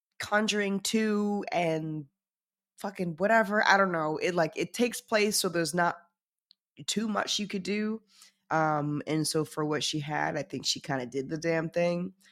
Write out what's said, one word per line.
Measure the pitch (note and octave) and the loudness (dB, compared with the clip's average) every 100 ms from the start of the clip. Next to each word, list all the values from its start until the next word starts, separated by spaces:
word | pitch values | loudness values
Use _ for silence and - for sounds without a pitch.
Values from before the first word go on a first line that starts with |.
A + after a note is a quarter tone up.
| _ - | _ -14
Conjuring | - G#3 G#3+ G#3 G3+ G3 | -2 0 2 0 0 -2
two | - A3 A3 G#3 G#3 G3+ - | 0 0 2 2 0 -2 -2
and | E3+ E3+ D#3+ D#3 D3+ C#3 _ _ _ _ _ _ _ | 0 0 0 -4 -6 -10 _ _ _ _ _ _ _
fucking | G3+ G3 F3 D#3 | -10 -6 -6 -2
whatever. | G3+ A3+ G3+ G#3+ - | 4 4 4 4 6
I | G3 | 6
don't | F#3+ | 6
know. | E3 D#3 D#3 | 2 0 0
It, | F3 | 0
like, | F3 D#3+ - | 2 0 -2
it | E3+ | -4
takes | - A#3+ - | 0 0 -2
place, | - A3 G#3 G3 | -2 2 2 2
so | F#3+ | 0
there's | E3+ D#3+ | 0 0
not | F3 F3 - - _ _ _ _ _ _ - D3 | 2 0 0 -10 _ _ _ _ _ _ -12 -4
too | G#3 A3 | -2 0
much | G3+ - - | 0 0 -2
you | G3+ | -2
could | G3+ | -4
do. | F3+ G#3 G#3+ A3 - _ - _ _ | -2 -2 -2 -4 -10 _ -20 _ _
Um, | D#3+ D#3 D3+ D3 D3 - | 2 2 2 0 -2 -2
and | D#3 D3 | 0 0
so | D#3+ | 0
for | D3+ - | -2 -4
what | D3+ D3+ | -2 0
she | - D#3 | -2 -4
had, | D3 D3 D3+ D#3+ | -2 -2 -2 -2
I | |
think | C#3 C3+ - | -6 -6 -4
she | - | -4
kinda | - C3+ B2 | -4 -4 -2
did | C3+ C3+ | -6 -4
the | D#3 | -4
damn | E3 E3 E3 | 0 0 0
thing. | F3 F3 F3 F#3 - _ | 0 0 0 -4 -10 _